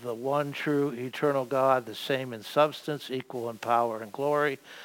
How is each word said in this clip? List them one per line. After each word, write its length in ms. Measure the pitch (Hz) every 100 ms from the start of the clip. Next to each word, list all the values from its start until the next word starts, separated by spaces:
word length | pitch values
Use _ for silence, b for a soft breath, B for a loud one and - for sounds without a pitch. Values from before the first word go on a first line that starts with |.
the 100 | 120
one 380 | 113 131 143 143
true 380 | 135 151 143 143
eternal 540 | 120 127 - 151 139 127
God, 400 | 135 135 131 113
the 100 | 104
same 380 | - 135 131
in 100 | 113
substance, 680 | 101 147 151 139 - 147 -
equal 400 | 127 - 127 117
in 100 | 113
power 420 | 117 117 120 110
and 100 | 110
glory, 480 | 98 139 147 147 135 B B